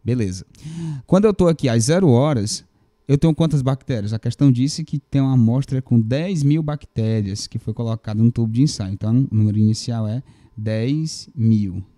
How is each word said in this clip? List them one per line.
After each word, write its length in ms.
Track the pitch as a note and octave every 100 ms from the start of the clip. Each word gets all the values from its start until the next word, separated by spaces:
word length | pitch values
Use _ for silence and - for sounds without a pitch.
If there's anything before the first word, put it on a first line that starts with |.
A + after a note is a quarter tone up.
Beleza. 440 | G#2+ B2 G2 F#2 - - D3+ E3 E3 C#3+
Quando 200 | - F3+
eu 80 | G#3+
tô 140 | G3+ F3
aqui 220 | D#3+ C3+
às 160 | A2+
zero 240 | A2+ E3+ F3+
horas, 540 | A#2 D3 B2+ G2+ - _ _ _ _ -
eu 100 | C#3+
tenho 160 | E3
quantas 300 | D3+ E3 D3
bactérias? 500 | C3 C3+ - A#2+ G#2
A 60 | A2
questão 320 | A#2+ - C#3+
disse 320 | A#2+ C3+ -
que 160 | D#3 D3
tem 200 | _ C#3
uma 140 | C3+
amostra 480 | C3 A2+ B2+ C3+ C3
com 180 | - A#2+
dez 440 | A2 C3+ F3+ F3
mil 180 | C#3+ D#3
bactérias 840 | D3+ D3 - - A2 A2 G2+ G2+ -
que 100 | A#2
foi 160 | -
colocado 500 | A2 A#2 A2+ - G#2+
no 80 | A2+
tubo 220 | A#2 A2+
de 80 | A2+
ensaio. 320 | D3 - F#2+
Então, 340 | G#2 A2 A#2+ C3+
o 40 |
número 220 | G#2+ G#2+ G#2
inicial 500 | G#2+ G#2+ - A#2 G#2+
é 140 | A#2+ - _ _
dez 720 | - G#2+ A2 A#2+ D3+ D#3+ - -
mil. 480 | - A2+ G#2+ G2+ F#2 G2